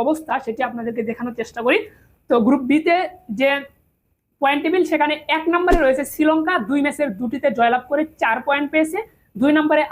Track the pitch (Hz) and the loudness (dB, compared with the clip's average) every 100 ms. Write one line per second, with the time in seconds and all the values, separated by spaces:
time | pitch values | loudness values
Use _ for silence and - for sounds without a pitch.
0 | 254 311 - 262 233 220 247 233 220 233 | 0 -2 -4 -6 -6 -4 -6 -4 -6 -6
1 | 220 220 240 226 220 - 247 320 - - | -6 -6 -8 -8 -10 -4 0 0 -2 -16
2 | _ _ _ 233 220 285 247 294 320 349 | _ _ _ 2 4 2 2 2 4 2
3 | 339 - - 208 269 277 269 _ _ _ | 0 -8 -12 -2 0 0 -6 _ _ _
4 | _ _ _ _ 277 285 330 359 330 302 | _ _ _ _ 0 0 0 0 0 0
5 | 294 302 - 311 320 349 359 339 269 262 | 0 -2 -2 -2 0 0 2 4 2 0
6 | 285 - 311 320 320 359 196 285 285 285 | -4 0 2 2 0 -2 -2 -2 -2 -2
7 | 285 190 247 269 285 247 233 247 247 285 | -4 -4 -6 -2 -2 2 2 2 0 -2
8 | 311 - 247 233 285 285 285 311 320 370 | -2 -2 -2 0 -2 -2 0 0 0 -4
9 | 440 _ _ 190 277 302 302 302 294 | -8 _ _ 0 2 4 4 2 2